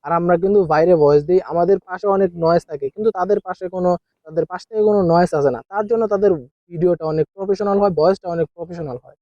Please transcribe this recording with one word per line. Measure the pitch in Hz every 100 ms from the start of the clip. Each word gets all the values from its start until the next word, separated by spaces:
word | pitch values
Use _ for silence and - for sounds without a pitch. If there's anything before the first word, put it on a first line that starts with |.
আর | 143 170
আমরা | 175 175
কিন্তু | 190 208 170
বাইরে | 156 170 175
ভয়েস | 147 147 147
দিই, | 180 123
আমাদের | 160 175 190 -
পাশে | 180 202 196
অনেক | 190 170
নয়েজ | 165 170 -
থাকে, | 151 202
কিন্তু | - 220 196
তাদের | 185 208 185
পাশে | 185 185
কোনো, | 185 180 175 _ _
তাদের | 156 160 165
পাশ | 180 -
থেকে | 220 214
কোনো | 208 175
নয়েজ | 170 175 156
আসে | 143 120
না, | -
তার | 196 208
জন্য | 226 220
তাদের | 202 202 165 123 _ _
ভিডিওটা | 170 180 170 160
অনেক | 156 151
প্রফেশনাল | 196 196 190 202 202
হয়, | 202 156
ভয়েসটা | 160 196 180
অনেক | 170 160 -
প্রফেশনাল | 170 170 151 123
হয়। | 139 _